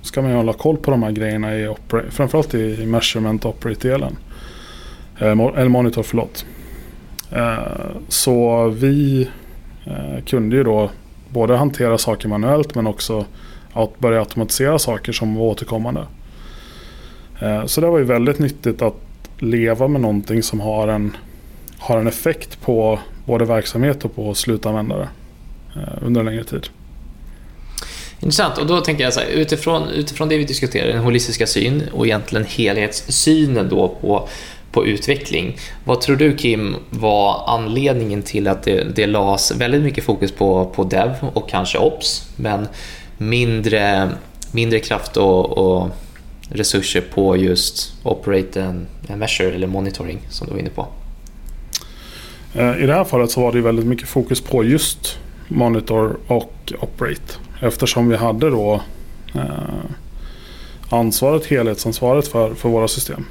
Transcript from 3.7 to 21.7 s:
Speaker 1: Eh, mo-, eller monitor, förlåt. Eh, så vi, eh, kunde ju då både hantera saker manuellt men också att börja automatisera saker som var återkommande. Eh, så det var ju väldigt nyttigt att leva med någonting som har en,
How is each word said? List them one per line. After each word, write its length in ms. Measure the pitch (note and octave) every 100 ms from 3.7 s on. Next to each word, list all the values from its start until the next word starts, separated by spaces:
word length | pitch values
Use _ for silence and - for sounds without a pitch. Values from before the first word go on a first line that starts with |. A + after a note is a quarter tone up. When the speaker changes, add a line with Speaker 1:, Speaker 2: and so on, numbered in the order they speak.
| G#2 B2+ C3+ C3+ - - - - - - - - - - -
Speaker 1:
Eh, 160 | G#2+
mo-, 220 | G#2+ - -
eller 120 | B2+
monitor, 340 | B2 A#2+ A#2
förlåt. 440 | G#2+ A2+ A#2 - - - - - - - - - -
Eh, 280 | A#2+ A#2 A2+ - - - G3+ -
så 600 | - - A#2+ A#2 A#2 A2+
vi, 600 | A2 C3+ C#3+ C#3 C3 C3 - - - - -
eh, 400 | - C#3 C#3+ C3 B2
kunde 300 | B2+ G#2+ B2+
ju 80 |
då 260 | B2 G#2+ G#2 - - - -
både 280 | B2 A2+ B2
hantera 420 | C#3+ C#3 A#2+ A2+
saker 300 | - G#2 G#2+
manuellt 460 | G#2 A2+ D3 D3
men 120 | B2 A2
också 400 | G2+ - A2 G2+ - - - -
att 260 | A2+ A2 -
börja 200 | B2 A2+
automatisera 600 | G#2+ - A2+ - C3+ D3+
saker 340 | - G#2+ -
som 220 | A2 A2
var 100 | A2
återkommande. 600 | A2+ G#2+ - A2 A#2 C#3+ - - - - - - - - - - - - - -
Eh, 260 | G#2 G#2+ A#2
så 140 | -
det 60 | E3+
var 120 | E3
ju 60 |
väldigt 340 | B2 A#2 B2 C#3+
nyttigt 440 | C#3+ - B2 A2+
att 120 | A2+ - - - - -
leva 500 | A#2 A#2 A2+ A2+ C3+
med 120 | C#3+
någonting 420 | A2+ G#2 G#2 A2+
som 180 | A2 G#2+
har 280 | G#2+ G#2+ G#2+
en, 280 | G#2+ G#2 - - - - - -